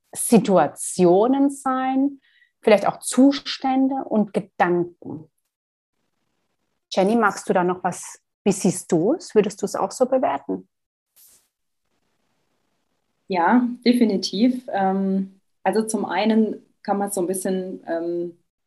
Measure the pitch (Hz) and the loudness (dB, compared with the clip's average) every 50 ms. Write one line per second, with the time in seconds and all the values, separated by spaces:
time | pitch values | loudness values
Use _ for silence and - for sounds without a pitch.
0 | _ _ - - - - - 208 175 - 196 175 151 143 - - - - - - | _ _ -12 -10 -2 4 4 4 4 4 4 2 2 2 -2 -8 -12 -10 -2 2
1 | 180 170 170 196 208 247 269 277 277 285 277 - - 269 262 262 262 262 262 269 | 4 6 6 4 4 2 2 2 2 0 -2 -4 -6 -4 -4 -2 -2 -2 -2 0
2 | 269 285 277 - _ _ _ _ _ _ _ _ _ - 214 196 202 - - - | -2 -2 -4 -8 _ _ _ _ _ _ _ _ _ 4 4 4 4 -2 -4 -4
3 | - - - - 254 277 277 277 - - - - - 262 262 262 269 269 269 269 | -10 -4 4 6 6 6 6 2 -6 -10 -10 -6 -4 -2 0 0 0 0 -2 -4
4 | - - - 214 208 214 - 208 - - _ _ 196 175 175 175 175 175 - _ | -6 -2 0 0 0 0 -2 -6 -6 -6 _ _ 0 2 2 0 0 -4 -6 _
5 | - - - 156 156 - _ _ _ _ _ _ _ _ _ _ _ _ _ _ | -16 -14 -14 -14 -14 -18 _ _ _ _ _ _ _ _ _ _ _ _ _ _
6 | _ _ _ _ _ _ _ _ _ _ _ _ _ _ _ _ _ _ - 196 | _ _ _ _ _ _ _ _ _ _ _ _ _ _ _ _ _ _ -2 0
7 | 190 196 226 240 220 202 190 - - - 202 190 175 180 180 180 - 185 180 - | 0 2 2 2 2 0 0 -2 -4 0 0 2 2 0 -2 -2 -4 -6 -6 -6
8 | - - - - _ _ _ _ _ 208 185 - - 196 165 - - - - 165 | -12 -18 -20 -20 _ _ _ _ _ -2 -2 2 0 0 0 0 -4 -2 0 0
9 | 160 208 302 370 - - - 220 202 208 - - - 190 - - - 196 - - | 2 0 -2 -2 -4 0 0 2 2 2 -2 -6 -8 -8 -4 -4 -4 -4 -2 -2
10 | 254 254 - 262 262 - 175 175 - - 190 185 185 _ _ _ _ _ _ _ | -2 0 0 0 0 0 -4 -4 -6 -8 -8 -8 -8 _ _ _ _ _ _ _
11 | _ _ _ _ - - _ _ _ _ _ _ _ _ _ _ _ _ _ _ | _ _ _ _ -20 -20 _ _ _ _ _ _ _ _ _ _ _ _ _ _
12 | _ _ _ _ _ _ _ _ _ _ _ _ _ _ _ _ _ _ _ _ | _ _ _ _ _ _ _ _ _ _ _ _ _ _ _ _ _ _ _ _
13 | _ _ _ _ _ _ 196 175 165 180 226 247 247 233 - - - 233 240 240 | _ _ _ _ _ _ -2 0 2 4 4 4 2 0 -4 -2 0 2 2 4
14 | 240 214 196 190 - - - 190 226 254 247 - - - 202 196 196 190 190 196 | 2 2 0 -2 -4 -4 -2 0 2 2 0 -2 -6 -6 -4 -2 0 0 0 0
15 | 196 190 190 196 190 190 - _ _ _ _ _ _ 190 185 214 220 220 - 208 | -2 -2 -2 -2 -4 -6 -10 _ _ _ _ _ _ -2 -2 -2 -2 -2 -4 -6
16 | 196 170 170 180 208 220 220 220 220 208 - - - _ _ _ _ - 196 202 | -4 -4 -4 -2 0 2 2 2 2 0 -2 -8 -14 _ _ _ _ -4 -2 -2
17 | 202 202 - 196 180 165 190 190 - 202 190 190 185 190 185 185 - - 165 165 | -2 -4 -4 -4 -4 -4 -4 -4 -4 -4 -4 -4 -6 -8 -12 -14 -10 -8 -6 -6
18 | 170 170 175 175 170 175 170 _ _ _ _ _ _ | -6 -6 -6 -6 -6 -8 -10 _ _ _ _ _ _